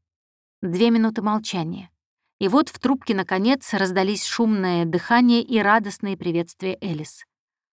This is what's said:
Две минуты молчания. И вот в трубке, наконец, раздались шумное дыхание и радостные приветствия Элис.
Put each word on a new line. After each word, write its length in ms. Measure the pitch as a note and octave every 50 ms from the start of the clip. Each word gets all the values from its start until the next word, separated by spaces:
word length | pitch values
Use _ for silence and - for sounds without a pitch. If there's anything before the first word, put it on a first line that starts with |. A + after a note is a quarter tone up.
| _ _ _ _ _ _ _ _ _ _ _ _
Две 300 | - F3 E3+ F3+ A3+ A#3
минуты 320 | A#3 A3+ A3 A3+ A3 A3+ G3
молчания. 680 | G#3+ G#3+ G#3+ G#3+ - - F3+ D#3+ E3 F3 G3+ F#3+ - _ _ _ _ _ _ _ _ _ _
И 80 | G3 F#3+
вот 200 | G3+ C#4+ E4 -
в 120 | - -
трубке, 340 | - B3+ C#4 C4+ - - G#3+
наконец, 580 | F#3+ F3+ - G3 F#3 G3+ A#3+ C#4 C4+ - - -
раздались 540 | F#3+ F#3+ F#3 F#3 G3 F#3+ F#3+ G#3+ F#3 -
шумное 580 | - - - A#3 A3 G#3+ G3+ F#3 F3+ F3 E3+ E3+
дыхание 540 | E3 D#3+ F3+ - - A#3+ A#3+ B3 A#3+ A#3+ A#3
и 220 | - - A#3+ A3 G3+
радостные 540 | G3+ G#3+ A3+ G3+ G3+ G3 - - G3 G3
приветствия 600 | E3+ F3+ F3 E3 E3+ E3 - - - - F#3+ F#3 -
Элис. 440 | - G3 D#3+ D3+ D#3 - - - - _ _ _ _ _ _ _ _ _